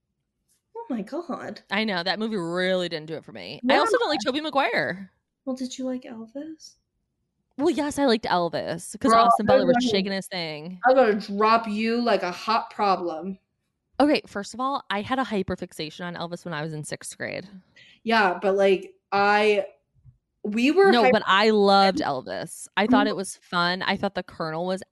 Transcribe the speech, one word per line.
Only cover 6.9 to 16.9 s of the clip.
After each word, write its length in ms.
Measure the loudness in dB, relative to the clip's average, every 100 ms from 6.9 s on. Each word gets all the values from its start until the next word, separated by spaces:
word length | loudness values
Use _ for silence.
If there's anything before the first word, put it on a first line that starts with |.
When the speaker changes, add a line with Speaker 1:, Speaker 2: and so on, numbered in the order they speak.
| _ _ _ _ _ _ -2
Speaker 2:
Well, 120 | 0
yes, 260 | 0 -2 0
I 80 | 2
liked 200 | 2 2
Elvis 760 | -2 0 -4 -6 -8 -10 -4
'cause 120 | 4
Speaker 1:
Girl, 120 | 6
Speaker 2:
Austin 240 | 6 4 4
Speaker 1:
I 40 |
Speaker 2:
Butler 120 | 4 6
was 80 | 2
Speaker 1:
was 40 | 2
Speaker 2:
shaking 220 | 0 0
his 160 | -4 -6
thing. 520 | -8 -8 -8 -12 -2 2
Speaker 1:
I'm 100 | 6
gonna 180 | 4 2
drop 480 | -2 0 4 2 2
you 340 | -2 0 0
like 200 | 2 0
a 100 | 0
hot 380 | -6 -2 -2 -2
problem. 720 | -2 0 0 -2 -6 -8 -12 _ _ _ _ _ 0
Speaker 2:
Okay, 220 | 2 2 -2
first 260 | -12 -12
of 60 | -6
all, 240 | -6 -4 -4
I 120 | -6
had 180 | -4 -4
a 40 |
hyperfixation 840 | -2 -2 -4 -6 -10 -10 -12 -10 -12
on 100 | -10
Elvis 280 | -10 -10
when 100 | -10
I 80 | -8
was 120 | -8
in 100 | -8
sixth 340 | -10